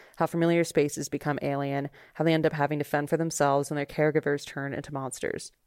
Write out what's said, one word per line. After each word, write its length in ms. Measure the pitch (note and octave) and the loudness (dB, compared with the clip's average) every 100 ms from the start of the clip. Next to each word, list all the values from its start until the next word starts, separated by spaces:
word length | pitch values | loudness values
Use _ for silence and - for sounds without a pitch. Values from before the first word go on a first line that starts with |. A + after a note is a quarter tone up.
| - - | -12 -4
how 100 | E3 | -2
familiar 380 | E3+ E3 E3+ | 2 4 4
spaces 440 | E3 - D3 - C#3+ | 2 2 2 0 -6
become 300 | D3 D3+ C#3 | -4 -2 -2
alien, 480 | C#3+ C#3 C#3 C#3 C#3+ - - | -2 -2 -2 -4 -6 -10 -10
how 100 | - | 0
they 80 | D#3+ | 2
end 120 | D#3+ D#3 | 4 2
up 80 | |
having 240 | D#3 C#3+ D3+ | 2 0 0
to 40 | |
fend 260 | C#3+ D3 D3 | 0 -2 0
for 80 | D#3+ | 0
themselves 520 | E3 - C#3+ C#3 C#3+ | 0 2 2 2 0
when 60 | D3 | -4
their 100 | C#3+ | -4
caregivers 580 | - D#3 D3+ D3 C#3+ | 0 2 2 0 -2
turn 280 | - - C#3 | -4 -8 -6
into 220 | C#3 C3+ | -6 -8
monsters. 580 | C#3+ C3+ - - - - _ | -8 -8 -6 -6 -6 -10 _